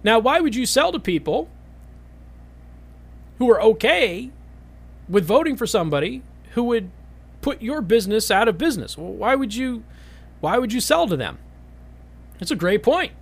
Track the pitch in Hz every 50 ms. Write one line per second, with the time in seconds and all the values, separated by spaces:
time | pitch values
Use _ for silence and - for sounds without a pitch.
0 | - 208 226 226 214 254 285 349 339 294 214 247 247 - - 262 311 359 349 -
1 | - - 175 151 - 156 160 269 330 - - - - - - - - - - -
2 | - - - - - - - - - - - - - - - - - - - -
3 | - - - - - - - - 247 240 220 - 190 220 220 - - 240 330 359
4 | 277 196 170 190 247 262 - - - - - - - - - - - - - -
5 | - - 175 202 170 156 208 277 330 320 269 - 240 - - 202 170 160 147 143
6 | 147 196 254 262 - - - - - - - 233 240 240 240 226 190 180 - -
7 | - - - - - - - - - - - - 220 220 294 311 220 165 220 233
8 | 196 190 208 220 214 - 202 190 226 233 185 165 294 330 262 180 110 - - -
9 | 160 185 190 - 190 226 269 277 269 214 202 240 262 254 247 226 226 - - -
10 | - - - - - - - - - 151 190 240 254 214 226 254 - - 294 330
11 | 339 233 170 135 117 85 64 - - - - - - - - - - - - -
12 | - - - - - - - - 185 - 294 170 165 180 196 208 - 233 294 359
13 | 349 - - -